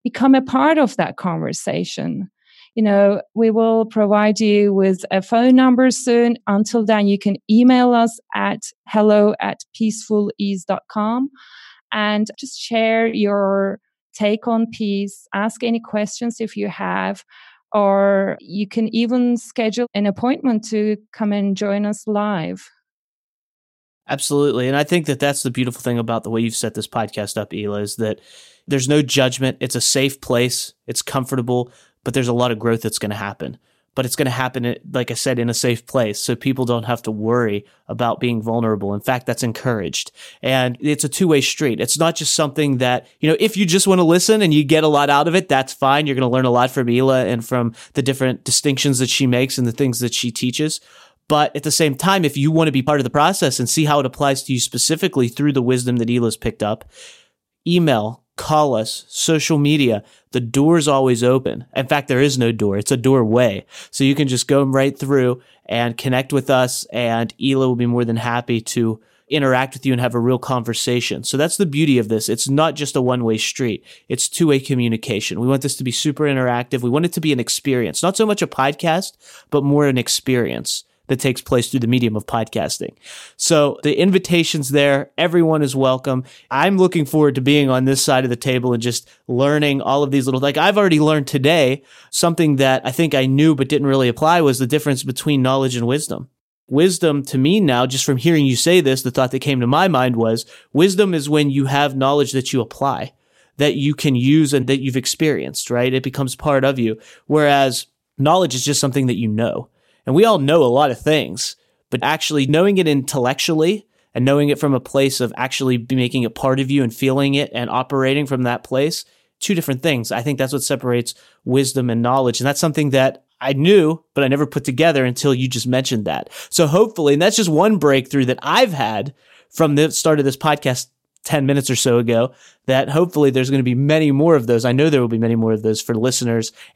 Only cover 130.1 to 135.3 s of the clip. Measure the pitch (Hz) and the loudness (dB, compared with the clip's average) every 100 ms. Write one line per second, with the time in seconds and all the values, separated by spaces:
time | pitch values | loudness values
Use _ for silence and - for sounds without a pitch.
130.1 | 151 139 131 156 147 139 123 - _ _ | 2 2 0 0 0 -2 -4 -6 _ _
131.1 | _ - 151 135 139 131 123 131 120 117 | _ -2 0 2 0 0 0 2 2 2
132.1 | 117 127 - _ _ - 131 135 147 175 | 0 0 -4 _ _ -2 0 2 0 0
133.1 | 151 143 131 131 135 123 123 143 156 156 | 2 2 2 0 0 0 0 2 2 2
134.1 | 139 165 151 117 117 123 127 156 143 120 | 2 4 4 2 0 2 2 2 2 2
135.1 | 113 113 | 0 0